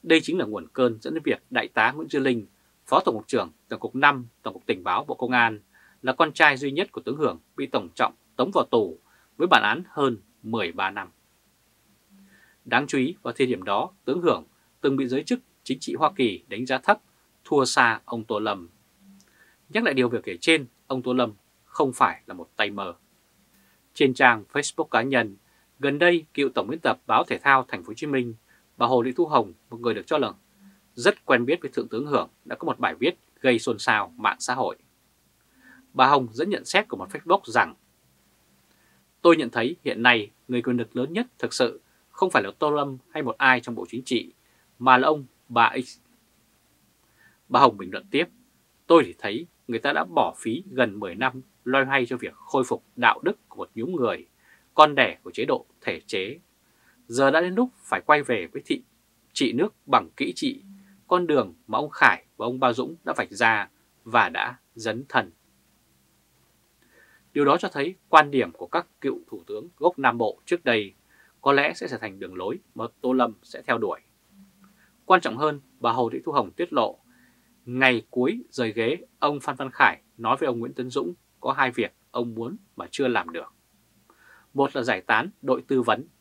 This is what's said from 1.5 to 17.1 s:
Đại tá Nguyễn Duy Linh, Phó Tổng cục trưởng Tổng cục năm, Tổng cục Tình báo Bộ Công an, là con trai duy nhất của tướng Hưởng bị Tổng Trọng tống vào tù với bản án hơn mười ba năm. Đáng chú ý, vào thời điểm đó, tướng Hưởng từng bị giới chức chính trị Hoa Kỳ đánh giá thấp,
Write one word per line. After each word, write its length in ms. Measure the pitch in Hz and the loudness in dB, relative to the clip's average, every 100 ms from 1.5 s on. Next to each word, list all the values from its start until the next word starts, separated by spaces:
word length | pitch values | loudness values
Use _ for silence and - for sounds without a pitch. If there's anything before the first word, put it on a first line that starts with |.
Đại 180 | 123 107 | -4 -2
tá 240 | - 113 | 0 0
Nguyễn 160 | 147 160 | 0 -4
Duy 120 | 147 | 0
Linh, 260 | 135 120 98 _ _ _ - | 0 -2 -6 _ _ _ 0
Phó 140 | 147 | 0
Tổng 140 | 147 | 0
cục 140 | 113 - | -4 -4
trưởng 220 | 120 87 _ _ | -4 -4 _ _
Tổng 120 | 113 | -10
cục 140 | 113 | -8
năm, 320 | 131 143 135 120 _ | 2 2 2 -10 _
Tổng 120 | - | -12
cục 120 | - - | -10 -6
Tình 180 | 95 | -4
báo 200 | 90 104 | -2 -4
Bộ 100 | - | -4
Công 160 | 127 120 | -6 0
an, 300 | 127 117 107 _ _ _ _ | 2 2 -2 _ _ _ _
là 100 | 131 | -4
con 200 | - 160 | 0 0
trai 240 | - 151 131 | 4 4 4
duy 140 | 143 | -4
nhất 220 | 143 196 | -4 -6
của 80 | - | -8
tướng 160 | - 147 | -8 -2
Hưởng 220 | 135 85 _ - | -2 -2 _ -10
bị 100 | 139 | -4
Tổng 220 | 123 87 | -4 -6
Trọng 200 | - 117 _ _ - | -4 -4 _ _ -4
tống 140 | 131 | -2
vào 140 | 165 | 0
tù 340 | - 120 95 78 _ _ _ - | 2 0 0 -6 _ _ _ -4
với 120 | 180 | 4
bản 140 | 127 | 4
án 200 | 104 131 180 | 4 -2 -6
hơn 280 | - 135 110 _ _ | 0 0 0 _ _
mười 300 | 110 113 90 | -6 -4 -4
ba 180 | 92 95 | -4 -6
năm. 180 | 101 92 _ _ _ _ _ _ _ _ _ _ - _ _ _ _ | -6 -14 _ _ _ _ _ _ _ _ _ _ -20 _ _ _ _
Đáng 220 | - 120 143 | -2 -2 0
chú 120 | 139 | -2
ý, 180 | 127 - | -2 -4
vào 120 | 120 - | -12 -2
thời 100 | 127 | -2
điểm 160 | 101 | 0
đó, 280 | 92 101 165 _ | -2 -2 -2 _
tướng 180 | - 165 | -6 0
Hưởng 220 | 170 104 - _ _ _ | 0 0 -4 _ _ _
từng 160 | 143 135 | -2 0
bị 100 | 127 | -2
giới 160 | 131 | -4
chức 180 | 156 247 _ _ | -2 -6 _ _
chính 160 | - 135 | -8 -8
trị 160 | - | -6
Hoa 180 | - 151 - | -2 -2 0
Kỳ 280 | 120 90 _ | -2 -2 _
đánh 180 | 101 127 | -10 -6
giá 120 | 131 | -2
thấp, 200 | - 214 _ | 0 0 _